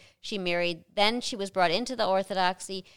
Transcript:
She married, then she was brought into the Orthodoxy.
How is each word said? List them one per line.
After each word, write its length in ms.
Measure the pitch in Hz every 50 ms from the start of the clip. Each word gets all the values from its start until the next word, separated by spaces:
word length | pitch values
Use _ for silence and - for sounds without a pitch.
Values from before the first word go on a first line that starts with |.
| - - _ _
She 160 | - - 220
married, 480 | 196 180 175 175 175 175 175 170 170 - _ -
then 280 | 208 202 220 240 247
she 120 | - - 254
was 160 | 196 196 190
brought 200 | - 190 175 165
into 260 | 170 214 247 254 254
the 100 | 226 208
Orthodoxy. 800 | 185 190 190 190 - 196 190 180 180 190 - - - 190 185 - - -